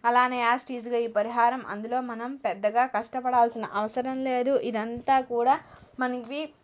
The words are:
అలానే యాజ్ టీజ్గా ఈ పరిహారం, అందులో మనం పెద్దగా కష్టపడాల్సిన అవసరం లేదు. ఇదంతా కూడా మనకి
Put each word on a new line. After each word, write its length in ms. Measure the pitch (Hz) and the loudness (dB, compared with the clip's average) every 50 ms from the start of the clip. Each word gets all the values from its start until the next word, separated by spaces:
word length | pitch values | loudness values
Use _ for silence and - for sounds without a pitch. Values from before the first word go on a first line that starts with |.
| - | 2
అలానే 340 | 240 240 247 247 254 254 247 | 4 4 4 4 4 2 0
యాజ్ 260 | 240 233 240 254 - | 2 2 2 2 0
టీజ్గా 320 | - 254 240 220 240 240 233 | -8 -10 -8 -4 -2 0 0
ఈ 100 | 240 233 | 0 2
పరిహారం, 540 | 226 214 208 226 240 240 233 240 254 262 226 | 0 0 0 2 2 4 4 4 2 0 -6
అందులో 340 | - 196 208 220 233 240 254 | -8 -8 -8 -6 -4 -4 -4
మనం 280 | 254 247 233 220 233 254 277 | -2 -4 -8 -8 -8 -8 -10
పెద్దగా 480 | 269 - 214 180 196 202 208 220 240 254 | -4 -4 -4 -4 0 -2 0 2 2 2
కష్టపడాల్సిన 760 | 262 - 214 233 - - 262 247 254 254 240 240 233 233 226 214 - | 2 0 -4 -4 -4 -8 -4 -2 2 4 4 4 4 2 -4 -8 -4
అవసరం 460 | - 202 214 220 - 254 247 262 262 262 262 | -2 -2 -2 -2 -2 -4 -4 -2 -4 -4 -2
లేదు. 280 | 262 254 247 247 262 277 247 - | 0 0 0 2 2 2 2 0
ఇదంతా 520 | 240 226 214 214 233 233 240 240 - 269 262 | 0 -4 -4 -4 -4 -8 -6 0 2 2 2
కూడా 340 | 254 - 240 233 233 254 277 320 - - - - - _ _ - | 2 0 -2 2 4 4 2 2 0 -14 -20 -20 -20 _ _ -4
మనకి 420 | 254 254 247 247 233 220 277 294 311 294 _ _ | -4 -2 -2 -6 -8 -8 -8 -8 -8 -8 _ _